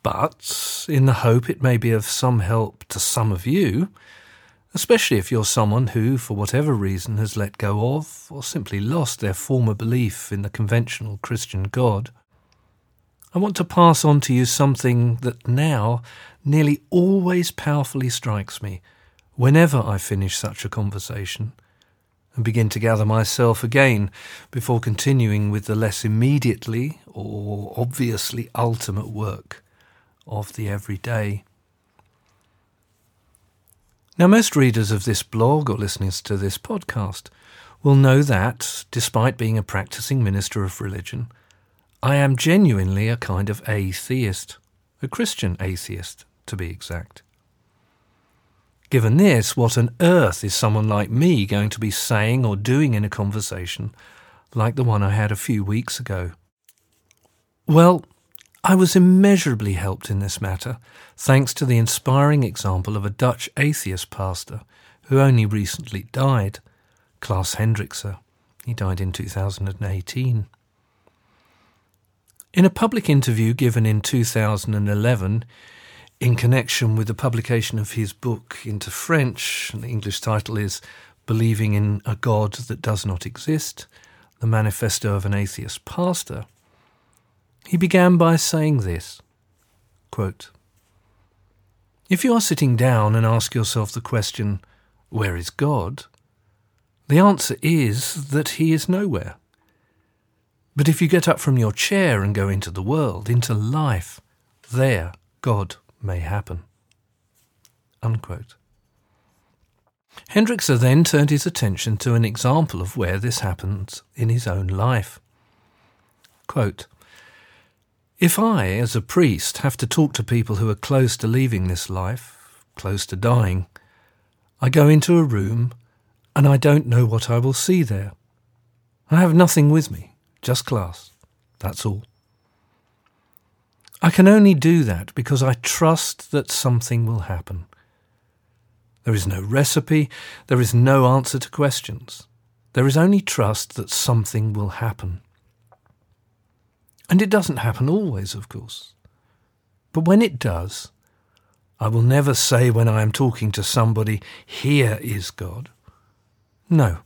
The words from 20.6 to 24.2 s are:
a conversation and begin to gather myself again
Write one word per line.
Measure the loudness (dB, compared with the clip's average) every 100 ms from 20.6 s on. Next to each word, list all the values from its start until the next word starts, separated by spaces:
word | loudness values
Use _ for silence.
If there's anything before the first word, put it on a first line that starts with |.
| -8
a |
conversation | -6 -6 -6 -10 -10 -10 -8 -10 _ _ _ _ _ _ _ _ -4
and |
begin | -2 0 0
to | 0
gather | 0 2 2
myself | 2 0 2 2 2
again | 0 2 2 2 -2 -8